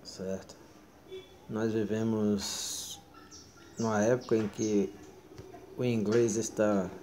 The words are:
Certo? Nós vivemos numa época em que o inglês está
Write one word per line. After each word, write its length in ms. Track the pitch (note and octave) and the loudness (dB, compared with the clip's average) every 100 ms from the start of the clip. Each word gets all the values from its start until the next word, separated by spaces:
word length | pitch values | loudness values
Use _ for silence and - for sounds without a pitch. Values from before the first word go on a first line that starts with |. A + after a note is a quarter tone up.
Certo? 520 | - - F#2+ F#2+ - - - - - - - - - - - | -18 -10 -6 -6 -8 -20 -20 -20 -20 -20 -16 -16 -16 -20 -8
Nós 220 | G#2+ A2+ | -2 0
vivemos 1300 | A2 G2+ G#2+ A2+ A2 G#2 G2+ - - - - - - - - - - - - - - | 0 0 0 0 2 2 2 -2 -6 -6 -8 -8 -12 -16 -20 -20 -20 -20 -20 -20 -4
numa 240 | A2+ G#2+ | 0 4
época 340 | G#2+ B2+ - A2+ | 4 2 2 2
em 120 | G#2 | 2
que 460 | - A2 G2+ G2 - - - - - - - - - | -2 2 2 2 -4 -18 -20 -20 -18 -16 -18 -18 -4
o 60 | |
inglês 520 | B2+ A2+ G2+ A#2 A#2 G#2+ | 0 2 4 4 4 2
está 540 | G#2+ - G#2+ G2+ F2+ - | -2 2 4 4 0 -6